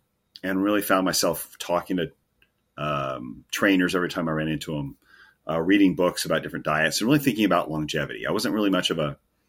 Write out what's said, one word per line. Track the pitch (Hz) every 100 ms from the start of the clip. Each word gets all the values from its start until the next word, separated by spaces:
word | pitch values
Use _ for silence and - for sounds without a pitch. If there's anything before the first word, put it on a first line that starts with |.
| _ _ _ -
and | 92 95
really | 101 104
found | 101 95
myself | 92 82 90 80 - -
talking | - 87 - 92
to, | 78 - _ _ _ _ _ -
um, | 76 71 67 64 62 - -
trainers | - 104 95 87 90
every | 87
time | 92 80
I |
ran | 78 78
into | 76 - 73
'em, | 71 - _ - - _ -
uh, | 82
reading | 85 101 95 80
books | 87 - 85
about | 80
different | 80 78
diets | 78 78 80 -
and | 110
really | 147
thinking | 135 107 101
about | 87 76
longevity. | 78 76 78 67 57 65
I |
wasn't | 98 123
really | 107 101
much | 90 90
of | 82
a, | 73 - _ _